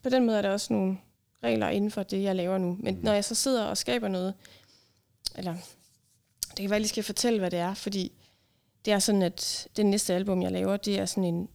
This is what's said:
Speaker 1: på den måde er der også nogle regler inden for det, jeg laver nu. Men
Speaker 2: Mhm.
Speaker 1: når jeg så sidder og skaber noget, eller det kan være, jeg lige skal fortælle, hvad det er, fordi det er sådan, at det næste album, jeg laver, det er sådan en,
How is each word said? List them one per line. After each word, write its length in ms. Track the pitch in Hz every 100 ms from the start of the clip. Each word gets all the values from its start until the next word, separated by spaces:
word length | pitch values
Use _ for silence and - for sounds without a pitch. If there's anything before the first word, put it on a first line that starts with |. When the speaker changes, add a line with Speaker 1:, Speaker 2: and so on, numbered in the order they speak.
Speaker 1:
på 60 | 262
den 180 | 254 233
måde 120 | 220
er 40 |
der 80 | 202
også 220 | 202 -
nogle 260 | 214 190 190 - _ _ _
regler 260 | 233 226 208
inden 220 | 202 208
for 120 | 208
det, 200 | 196 196
jeg 140 | 196 185
laver 220 | 175 190
nu. 180 | 180 180
Men 140 | -
Speaker 2:
Mhm. 100 | 190
Speaker 1:
når 80 | 220
jeg 120 | 208
så 100 | 208
sidder 300 | 226 - 254
og 120 | 208 202
skaber 300 | - 247 214
noget, 260 | 185 185 190 - - _ _ _ _ _ _ -
eller 200 | - 185 170 - - _ _ _ _ _ _
det 160 | - -
kan 140 | 196
være, 40 |
jeg 60 | 208
lige 80 | 214
skal 140 | -
fortælle, 360 | 208 202 240 226
hvad 120 | 185
det 80 | 175
er, 160 | 175
fordi 380 | 196 - 196 180 - - _ _ _ _ _
det 80 | -
er 60 | 208
sådan, 240 | 196 202
at 460 | 180 - - - - -
det 100 | 208
næste 280 | 202 -
album, 280 | 180 196 185
jeg 100 | 185
laver, 240 | 185 190 196
det 220 | 208 196
er 80 | 185
sådan 180 | -
en, 240 | 180 170 190